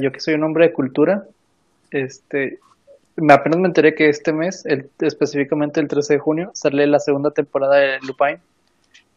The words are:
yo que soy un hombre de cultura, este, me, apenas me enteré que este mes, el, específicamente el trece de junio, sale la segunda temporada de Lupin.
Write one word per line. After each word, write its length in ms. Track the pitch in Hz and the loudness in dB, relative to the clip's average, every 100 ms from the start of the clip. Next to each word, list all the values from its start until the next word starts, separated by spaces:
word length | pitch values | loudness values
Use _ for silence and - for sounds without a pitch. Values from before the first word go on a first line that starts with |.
yo 100 | 135 | -2
que 80 | - | -4
soy 140 | - | -4
un 100 | 156 | -2
hombre 240 | 156 160 165 | 0 4 2
de 60 | |
cultura, 520 | 156 131 147 156 202 - _ _ _ _ _ _ | 2 -4 2 2 2 -4 _ _ _ _ _ _
este, 680 | 143 131 - - 143 131 - _ _ _ - _ - | -8 -8 -12 -8 -6 -6 -10 _ _ _ -20 _ -4
me, 180 | 151 | 4
apenas 260 | 139 156 170 | 4 4 2
me 80 | 185 | 2
enteré 260 | 170 156 156 | 2 2 4
que 140 | 156 | 0
este 240 | 147 - | 0 -4
mes, 320 | 156 175 185 - | -4 -4 -6 -6
el, 240 | 139 - - | -6 -6 -4
específicamente 800 | 160 - 139 143 135 156 147 160 | -4 -2 -4 -2 -2 -2 -2 -2
el 80 | 147 | -2
trece 260 | 143 143 | -2 0
de 60 | 143 | 0
junio, 320 | 151 156 202 | 0 -4 -6
sale 340 | - 147 139 147 | -4 -2 2 2
la 120 | 143 | 2
segunda 320 | 147 139 147 | 0 -2 -2
temporada 440 | 151 143 139 135 143 | -4 -4 -2 2 2
de 240 | 135 135 | 2 -2
Lupin. 360 | 135 - 143 175 _ _ _ _ _ - _ | -8 -2 -2 -4 _ _ _ _ _ -20 _